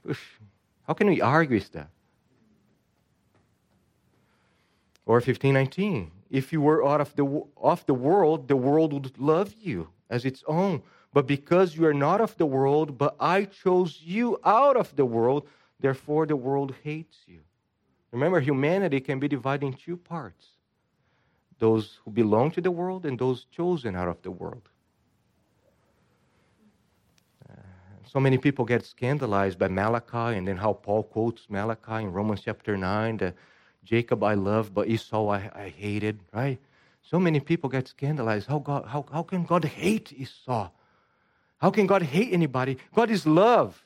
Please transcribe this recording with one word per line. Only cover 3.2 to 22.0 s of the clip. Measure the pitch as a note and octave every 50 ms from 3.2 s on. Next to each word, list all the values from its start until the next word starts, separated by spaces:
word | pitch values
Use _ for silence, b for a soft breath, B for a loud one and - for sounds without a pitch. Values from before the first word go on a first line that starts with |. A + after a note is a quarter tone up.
| _ _ _ _ _ _ _ _ _ _ _ _ _ _ _ _ _ _ _ _ _ _ _ _ _ _ _ _ _ _ _ _ _ _ _ _ _
Or | - A2+ A#2+
fifteen | A#2+ C3+ A#2+ - - C#3 C#3
nineteen, | C3+ C3+ C3+ - - G3 G#3+ F3+ A#2 F2 D#2 - - _ _
"If | - C3+ C3+ -
you | D#3+ D#3
were | C#3+ D3 D#3 D#3+ B2
out | C#3 D3 D3
of | C#3+ C#3+ _
the | - C#3+
wo-, | C#3 C#3 D3+ - - _
of | - - C3+ E3+ E3+ -
the | - C#3
world, | B2 B2+ D3 F#3 G3+ F3+ D3+ D#3+ D#3 C3+ B2+
the | C#3
world | C3 B2 C3+ C#3+ D#3+ D#3+ D#3
would | C#3+ C#3+ C3+ C3 - -
love | C3+ D3 D#3 E3+ G#3 G3+ - _
you | A3 F3+ A#2 F2 E2 - _ _ _ _
as | A#2+ A#2+ A#2+
its | C3+ C3 - _ C#3+
own. | D3+ E3 - G3+ F3 A#2+ b b b b b b
But | - C#3+ C3+
because | B2 C#3+ C#3 - - E3+ F3+ F#3+ F3 D3+
you | D#3+ E3
are | D#3+ D3
not | C#3+ C#3 D3+ F#3 G#3+
of | A3+ - -
the | - E3+
world, | D3 C3 C3+ C3+ C3+ C#3+ D3+ D#3+ D3 C#3 A#2
but | C#3+ C#3+ - -
I | C3 D3+ F3 G3 G#3
chose | G3 - - _ F#3+ F3+ F3+ F#3+ E3 C#3+ -
you | D#3+ E3 F3+ A3 A#3+ A#3+ F#3+ - -
out | F3 G3+ A3+ C#4 C#4+ C4+
of | A#3+ F#3+ - -
the | D3 C#3
world, | B2 A2+ A#2 A2+ B2 C3+ D3 C#3+ b b b b b b b
therefore | C3 C#3 C3 - - - D3+ D#3 D#3+
the | D#3 D3+
world | C3+ A#2+ C3 C#3 C#3 C#3 C3+ B2+ -
hates | _ D3+ D3+ D#3+ D#3+ _ _ _ _
you." | _ F2+ E2 D#2 _ _ _ _ _ _ _ _ _ _ _ _ _
Remember, | - A#2+ C#3 E3+ F#3 E3+
humanity | C3 C3+ C#3 C3 C#3 D3+ F3 G3 G3 E3+ C#3 C3+
can | C3 - C#3 C3
be | C#3+ C#3+
divided | D3 C3 A#2 C3+ C#3 C#3+ C#3+
in | C#3
two | C3 - _ - F3
parts. | F3 _ _ E3+ E3 C3 F#2+ E2+ _ _ _ _ _ _ _ _ _ _ _ _ _ _ _ _ _ _ _ _ _ _ _ _ _
Those | A#2 A2+ A2+ A2 G#2 - - _